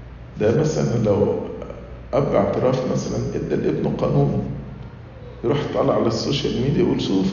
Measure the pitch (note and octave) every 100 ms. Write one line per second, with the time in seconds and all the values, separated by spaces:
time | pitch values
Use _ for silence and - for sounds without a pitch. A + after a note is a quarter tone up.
0 | - - - - G#2 A#2+ - D3+ C#3+ A#2+
1 | G#2 G2 - - - - - - - -
2 | - C#3 C#3 A2 G2 - B2+ C3+ B2+ B2+
3 | - - - - - C#2+ D2+ - C#2+ C#2+
4 | - C#3+ C#3+ - - - - - - -
5 | - - - - - C#3+ - - B2+ G#2+
6 | A2+ - - C#3+ - A2+ C3+ F#3 - -
7 | - F#2+ -